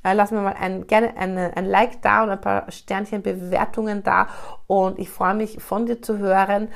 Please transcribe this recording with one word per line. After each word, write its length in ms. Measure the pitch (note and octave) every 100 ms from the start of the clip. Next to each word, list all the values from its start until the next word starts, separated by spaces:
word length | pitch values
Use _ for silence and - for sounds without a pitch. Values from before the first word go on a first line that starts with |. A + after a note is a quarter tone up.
äh, 100 | -
lass 180 | G#3 G#3
mir 100 | A3
mal 140 | G3 -
ein, 260 | F#3 F#3+ F3+
gerne 300 | A3 A3+ -
eine, 400 | F#3 F#3 F3 F3
ein 100 | F#3+
Like 360 | G3 B3 -
da 220 | - G#3
und 60 | A3
ein 120 | G3
paar 280 | G3+ G3 -
Sternchen, 500 | - - F#3+ G#3 G#3
Bewertungen 800 | G3 F#3 F3+ F#3 G#3+ - A3 G#3
da. 240 | G3 F#3 F#3+ - - - -
Und 320 | F#3+ F#3+ F#3+
ich 100 | -
freue 240 | - F#3
mich, 280 | G#3+ G#3+ -
von 240 | - G3+ A#3
dir 160 | A#3
zu 160 | - G#3
hören 520 | G3 F#3+ G3 G3+ A3